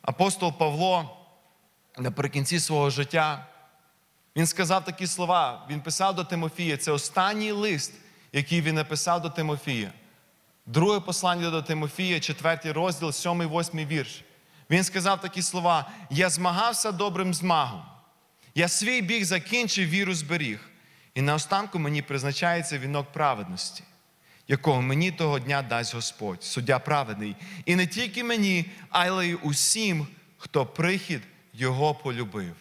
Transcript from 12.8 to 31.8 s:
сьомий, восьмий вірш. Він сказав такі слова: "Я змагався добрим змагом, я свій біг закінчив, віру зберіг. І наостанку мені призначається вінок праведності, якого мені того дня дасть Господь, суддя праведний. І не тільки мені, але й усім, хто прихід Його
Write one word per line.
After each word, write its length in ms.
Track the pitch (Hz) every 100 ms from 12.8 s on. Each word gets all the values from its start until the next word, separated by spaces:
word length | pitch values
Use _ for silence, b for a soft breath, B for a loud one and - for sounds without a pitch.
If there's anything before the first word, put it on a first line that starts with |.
| 180 147 160
сьомий, 360 | 139 175 175 165
восьмий 380 | 160 170 160 151
вірш. 380 | 156 117 - - b b b b
Він 140 | 170
сказав 380 | 185 190 180 190
такі 200 | 185 180
слова: 480 | 175 180 175 165 131 B 180
"Я 200 | 135 185
змагався 640 | 151 180 175 226 233 220
добрим 420 | 180 208 180 185
змагом, 500 | 165 180 165 131 98 - - _ _ _ b b -
я 120 | 175
свій 340 | - 208 254
біг 220 | 185 226
закінчив, 680 | 185 180 147 240 226 - 175
віру 240 | 185 196
зберіг. 540 | 175 147 170 139 104 - - b b b
І 80 | -
наостанку 580 | 135 151 - 196 208 180
мені 220 | 147 147
призначається 760 | 139 139 139 139 175 170 170 147
вінок 340 | 131 143 139
праведності, 720 | - 147 117 92 92 - - - _ _ _ b b b
якого 340 | 139 - 131
мені 300 | 127 139 180
того 280 | 151 160 143
дня 220 | 127 139
дасть 340 | 127 117 117 120
Господь, 480 | 113 - 104 90
суддя 360 | - - 120 127
праведний. 560 | - 147 123 104 104 101 180 190 -
І 100 | 175
не 120 | 180
тільки 360 | 208 240 240
мені, 480 | 240 233 202 180 170 B B
але 380 | - 180 190 175
й 100 | 170
усім, 680 | 151 143 - 220 214 165 147 - _ _
хто 280 | - 147 131
прихід 560 | - 170 190 190 147 - - _
Його 420 | 113 131 127